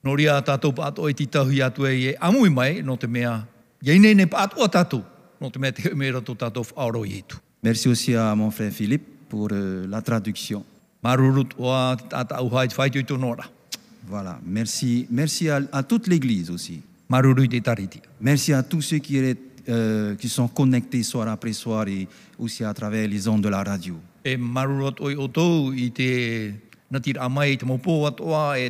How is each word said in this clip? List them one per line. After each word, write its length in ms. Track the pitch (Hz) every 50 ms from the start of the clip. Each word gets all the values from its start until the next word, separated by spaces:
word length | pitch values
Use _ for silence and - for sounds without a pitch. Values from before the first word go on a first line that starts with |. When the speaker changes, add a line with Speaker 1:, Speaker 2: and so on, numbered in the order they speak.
| -
Speaker 1:
Nō 120 | 131 139
ria 240 | 147 151 151 143 139
tātou 300 | - 147 139 127 - 147 131
pa 140 | 170 156 143
atua 200 | 143 - 156 151
i 40 | 135
te 120 | - 147 120
tahui 300 | - 147 135 131 139 135
atu 240 | 131 127 117 139 139
e, 80 | 135 131 127 127 131
e 60 | - -
amui 300 | - 170 220 277 233 180
mai, 300 | 139 127 123 139 170 -
nō 140 | 147 135 127 -
te 80 | -
mea, 300 | 117 120 120 120 120 113 110 107 - _ _ _ _ _ - -
ia 140 | 135 160 190
nei 160 | 208 214 214 196
ne 80 | 190
pa 200 | 160 - - 196 202
atua 180 | - - 240 202
tātou, 320 | - 175 175 - 139 113 92 - - - - _ _ -
nō 120 | 143 127
te 80 | - 131
mea 80 | 135 131 127
te 80 | - -
hui 80 | 135 -
mea 220 | 143 135 135 127
rātou 180 | 127 110 - 120
tātou 300 | - 127 117 101 123 113 -
whaoro 320 | - 151 131 117 113 113 107
i 160 | 98 98 98 - -
tu. 80 | - - - _ _ _
Speaker 2:
Merci 260 | - 113 113 110 - 131
aussi 260 | 120 117 - - 120
à 180 | 113 113 107 107
mon 160 | 107 107 107
frère 220 | 104 - 110 101
Philippe 560 | - - 107 101 139 151 - - - - - -
pour, 200 | 110 104 104 104
euh, 340 | 104 101 98 95 95 92 92
la 140 | 95 101 113
traduction. 640 | 113 - 117 110 98 110 98 - - - 107 101 - - _ _ _ _ _ _ -
Speaker 1:
Maruru 400 | 117 127 131 131 131 135 139 131
tua 500 | 135 - - 123 127 131 131 127 127 127 117
te 80 | - -
tata 340 | - 131 123 - - 123
au 80 | 127 117 120
hai 100 | 127 127 123
te 60 | -
whaitui 300 | - 135 139 127 139 127
tō 140 | - 143 127
nora. 240 | 131 120 113 - - - - _ _ _ - - - - - - 117
Speaker 2:
Voilà, 360 | 90 101 101 95 92 82 - -
merci, 600 | 85 98 110 113 104 - - 139 123 120 120 123 -
merci 380 | 120 127 160 151 - - 170 156
à, 120 | 147 139 139 139
à 140 | - 139 135
toute 240 | - 233 226 233 185
l'Église 420 | 175 160 131 123 110 92 82 85
aussi. 300 | 87 87 - - 85 76 - - _ _ _ -
Speaker 1:
Maruru 360 | 123 131 131 135 127 131 135
i 40 | 117
te 120 | 123 120
tariti. 400 | 104 123 117 98 95 92 - - - - - -
Speaker 2:
Merci 320 | 107 135 147 135 - 160
à 120 | 143 131 131
tous 180 | - - 160
ceux 160 | 139 - 160 147
qui, 180 | - - 143 135 131 131 123 - - - - - - -
euh, 480 | 117 117 113 110 110 107 107 104 101
qui 120 | 98 - 117
sont 200 | - - 120 117
connectés 560 | - - 139 131 127 120 120 - - 123 110
soir 240 | - - 123 110 113
après 240 | 110 - - 113
soir 340 | 104 - - 113 110 107 107
et 220 | 101 98 95 95 87 - - - - _
aussi 280 | - 120 110 - - 113
à 100 | 107 101
travers 320 | - 110 104 107 110 107 107
les 200 | 101 104 95 113
ondes 140 | 110 107
de 60 | 98 107
la 140 | 98 98
radio. 320 | 98 101 101 92 85 92 85 78 - - _ _ -
Speaker 1:
E 120 | 135 131
maruru 520 | 123 123 117 123 131 131 139 139 135 135 139
atu 200 | 131 - 147 139
i 20 | 143
o 140 | 147 139 131
tō 180 | 120 160 170 175 170 160 139 131 135 127
i 120 | 123 120 117
te 140 | - 131 127 127 123 120 113 117 113 107 104 101 110 - _ _ _ _ -
natira 320 | 131 135 120 139 127 135 127
amai 280 | 127 131 143 147 143 135
i 20 |
te 80 | 131 -
mopo 400 | 131 131 127 - 180 165 151 147
atua, 520 | 147 147 - 165 165 156 151 151 143 143 127
e 100 | 127 120